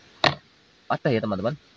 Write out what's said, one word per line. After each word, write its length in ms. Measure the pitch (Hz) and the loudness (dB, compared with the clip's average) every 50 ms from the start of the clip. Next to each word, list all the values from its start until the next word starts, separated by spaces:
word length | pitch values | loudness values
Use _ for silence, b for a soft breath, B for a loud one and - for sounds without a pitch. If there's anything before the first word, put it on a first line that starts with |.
| - - - - - - - - - _ _ _ _ _ _ _ _ | -20 -20 -10 -2 0 0 0 -2 -12 _ _ _ _ _ _ _ _
wadah 240 | - - - - 160 | -4 -4 -2 0 0
ya, 120 | 123 110 110 | 0 2 0
teman-teman. 320 | 110 101 92 92 117 151 - _ _ - | -2 -2 -2 -2 -2 -4 -4 _ _ -14